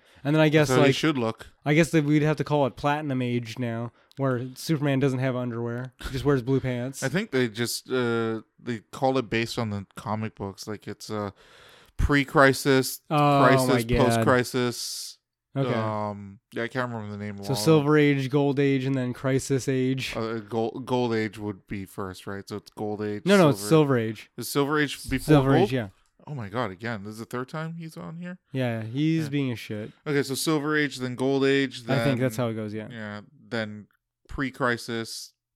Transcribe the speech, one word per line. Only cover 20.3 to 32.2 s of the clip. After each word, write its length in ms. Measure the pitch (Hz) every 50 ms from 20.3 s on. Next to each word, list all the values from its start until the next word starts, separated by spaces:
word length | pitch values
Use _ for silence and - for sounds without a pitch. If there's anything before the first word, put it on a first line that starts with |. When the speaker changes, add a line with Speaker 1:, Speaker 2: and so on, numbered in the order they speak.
| 113 113
Speaker 2:
Gold, 460 | 104 104 120 113 113 113 - 135 127
Gold 280 | 107 127 123 123 117 113
Age 240 | 110 110 110 98 107
would 300 | 104 104 104 92 - -
be 180 | 113 101 95
first, 400 | - - - 101 92 92 - -
right? 220 | 107 98 98 95 -
So 80 | 104 101
it's 140 | - -
Gold 300 | - - 107 104 104 101
Age, 220 | 107 104 104 104 -
Speaker 1:
No, 100 | 175 202 196
no, 120 | 180 147
it's 100 | 135 98
Speaker 2:
Silver 100 | 101 104
Speaker 1:
Silver 280 | 160 156 151 139 135 120
Age. 340 | 113 110 110 110 - - _ -
Speaker 2:
Is 120 | 120 -
Silver 300 | - 143 143 139 151 151
Age 300 | 147 135 - - - -
before 160 | 135 131 -
Speaker 1:
Silver 260 | - 151 143 131 135 139
Speaker 2:
Gold? 100 | 156 190 214
Speaker 1:
Age, 60 | -
yeah. 140 | 127 110 98 - _ _ _ _ _ _
Speaker 2:
Oh 100 | - 151
my 120 | 135 110 95
God, 220 | 92 123 123 101
again, 320 | 92 87 113 117 117 101 98
this 100 | 104 107
is 60 | 110
the 60 | 113
third 240 | - - 123 131 -
time 240 | - 156 160 160 165 170
he's 200 | 165 160 - 170
on 200 | 175 175 160 170
here? 200 | 175 175 180 - _ _ -
Speaker 1:
Yeah, 300 | 131 127 120 113 113 110
he's 400 | 110 117 135 151 160 160 160 156
Speaker 2:
Yeah. 60 | 143
Speaker 1:
being 220 | 139 143 139 127
a 40 | 120 104
shit. 340 | - - 110 104 107 - - _ - 151
Speaker 2:
Okay, 160 | 143 143 135
so 120 | 135 135
Silver 420 | 127 - 160 156 151 139 151 156 151
Age, 200 | 147 143 123 127
then 180 | 127 127 123
Gold 280 | 110 127 135 139 139 135
Age, 400 | 139 139 139 139 135 123 127 120
then 160 | 113 135 143
Speaker 1:
I 40 | 143
think 160 | 143 135 117